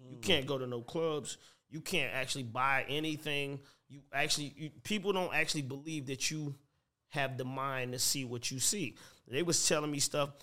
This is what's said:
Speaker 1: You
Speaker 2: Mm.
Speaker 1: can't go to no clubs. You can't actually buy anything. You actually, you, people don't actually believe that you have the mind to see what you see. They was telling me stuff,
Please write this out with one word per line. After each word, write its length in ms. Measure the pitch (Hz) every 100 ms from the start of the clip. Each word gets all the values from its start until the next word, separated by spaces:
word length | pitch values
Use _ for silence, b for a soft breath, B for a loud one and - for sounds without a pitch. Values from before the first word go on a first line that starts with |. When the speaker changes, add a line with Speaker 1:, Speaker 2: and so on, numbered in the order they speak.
| 127
Speaker 1:
You 80 | 123
Speaker 2:
Mm. 60 |
Speaker 1:
can't 240 | 117 156 131
go 100 | 135
to 100 | 127
no 140 | 120
clubs. 540 | 113 165 165 151 - - B B _
You 120 | 160
can't 340 | - 175 127
actually 300 | 131 127 143
buy 400 | 120 127 135 135 -
anything. 680 | 147 156 151 156 143 139 139 B B _
You 140 | 139 -
actually, 420 | 135 151 147 147 -
you, 140 | 156 -
people 280 | - 214 185
don't 220 | 185 180
actually 280 | 147 156 156
believe 440 | 131 139 156 156 131
that 240 | 135 -
you 240 | 156 147 139 _ _ _ _ _
have 280 | 143 135 127
the 80 |
mind 480 | 127 135 139 131 123
to 60 | 123
see 260 | - 143
what 260 | 127 120 -
you 80 | 135
see. 340 | - 208 139 - B B -
They 160 | 127
was 240 | 170 160 -
telling 240 | 160 151
me 80 | 143
stuff, 300 | - 147 143 -